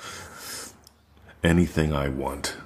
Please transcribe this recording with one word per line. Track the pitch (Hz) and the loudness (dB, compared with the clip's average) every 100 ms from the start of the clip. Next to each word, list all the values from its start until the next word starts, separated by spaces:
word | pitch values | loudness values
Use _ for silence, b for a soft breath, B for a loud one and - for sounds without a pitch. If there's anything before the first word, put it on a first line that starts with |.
| B B B B B B B B _ _ _ _ - - | B B B B B B B B _ _ _ _ -20 0
Anything | 85 87 80 80 78 | 4 6 6 4 2
I | 73 69 | 2 0
want. | 67 67 69 - - | -2 -4 -4 -6 -8